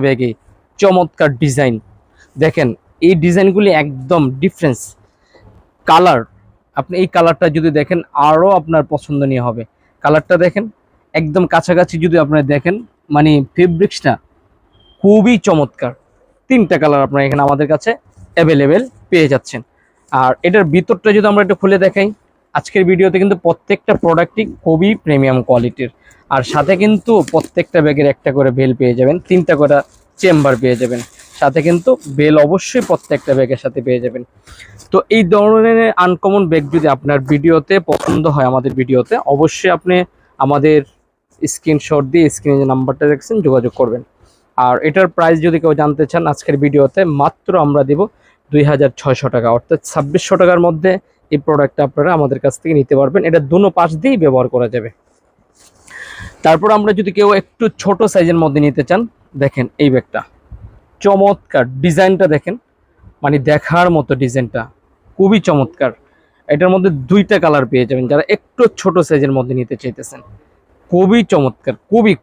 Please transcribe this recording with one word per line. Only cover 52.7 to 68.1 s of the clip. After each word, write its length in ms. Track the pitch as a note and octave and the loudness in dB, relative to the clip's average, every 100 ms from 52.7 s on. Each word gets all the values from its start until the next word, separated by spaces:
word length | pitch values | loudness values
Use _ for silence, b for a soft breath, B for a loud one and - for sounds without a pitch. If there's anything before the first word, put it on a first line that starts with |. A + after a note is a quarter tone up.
| D3+ | 0
নিতে 140 | B2+ C3+ | 0 0
পারবেন। 220 | C3+ F#3+ E3 | 0 0 0
এটা 100 | E3 C#3 | 0 0
দুনো 160 | E3+ G3 F3 | 0 0 0
পাশ 120 | E3+ D#3+ | -2 -2
দিয়েই 180 | C4 B3+ | -2 0
ব্যবহার 240 | D3+ C3 C3 | 2 2 0
করা 140 | B2 A#2+ | -2 -4
যাবে। 160 | A#2+ A2+ - _ _ _ _ _ _ _ _ - B B B B - D#3+ | -6 -10 -16 _ _ _ _ _ _ _ _ -20 B B B B -4 0
তারপর 240 | E3 G#3 G#3+ | 2 2 0
আমরা 140 | G#3 F#3+ | 0 -2
যদি 120 | F3 F3+ | -2 0
কেউ 120 | G#3 G3+ | 2 2
একটু 240 | - - A3+ - | -2 -4 -4 -2
ছোট 180 | G3 G3 A3 | -4 0 0
সাইজের 240 | F#3+ E3+ E3+ | 2 2 2
মধ্যে 160 | D#3 C#3+ D3 | 0 2 0
নিতে 160 | C#3 C3 | 0 -2
চান, 120 | F#3+ A#3 _ _ C3+ | -2 -4 _ _ -4
দেখেন 220 | C#3 - B2 - | -4 -4 -6 0
এই 60 | D3 | 0
ব্যাগটা, 280 | B2+ - - - _ _ - - - _ _ | 2 -2 -8 -12 _ _ -20 -20 -20 _ _
চমৎকার 600 | G3+ G3 G3+ G3 _ D3 B2 C3 | 0 2 2 0 _ -2 -2 -2
ডিজাইনটা 420 | E3+ D#3+ F#3+ F#3+ F#3 D3 | -2 2 2 2 0 0
দেখেন, 200 | - A#3 _ _ _ _ - _ | -4 -10 _ _ _ _ -20 _
মানে 140 | C#3+ D3 C3 | -2 -2 0
দেখার 360 | D3+ - E3+ F3+ E3 | -2 0 0 2 0
মতো 160 | C3 C3 | -2 -2
ডিজাইনটা, 380 | C3 B2+ A#2+ A#2+ A2+ _ _ _ _ - | -2 -4 -4 -6 -12 _ _ _ _ -2
খুবই 240 | F#3+ G#3+ F3+ | 2 2 2
চমৎকার। 440 | D3 C3 - B2+ - _ _ _ _ - | 0 0 -4 -6 -6 _ _ _ _ -4
এটার 200 | D3+ F#3 | 0 2
মধ্যে 160 | F#3 F#3 D3 B2+ | 2 0 -2 0
দুইটা 260 | G3+ F#3+ G3 | 0 2 2
কালার 220 | D#3+ D3 A#2+ | 2 2 0
পেয়ে 140 | B2+ A#2+ | 0 0
যাবেন, 160 | B2+ B2 | -2 -2